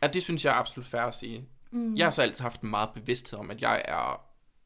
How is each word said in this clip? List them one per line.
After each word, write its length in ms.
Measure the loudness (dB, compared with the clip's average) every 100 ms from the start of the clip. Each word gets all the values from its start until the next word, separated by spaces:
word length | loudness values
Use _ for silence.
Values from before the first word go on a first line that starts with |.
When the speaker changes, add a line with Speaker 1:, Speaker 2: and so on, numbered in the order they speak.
Speaker 1:
Og 120 | 0
det 80 | 2
synes 220 | 0 2
jeg 60 | 4
er 40 |
absolut 320 | 4 2 -6 -6
fair 160 | -2
at 120 | -2
sige. 340 | -4 -8 -10 -12 -18 -8
Speaker 2:
Mm. 260 | -4 0 4
Speaker 1:
Jeg 100 | 4
har 40 |
så 120 | 4
altid 200 | 2 2
haft 180 | -4 -4
en 100 | -2
meget 180 | 0 -2
bevidsthed 440 | -2 -2 -2 -4 -10
om, 120 | -10
at 120 | -2
jeg 200 | 2 2
er 440 | 0 -2 -2 -4 -12 -20 _ _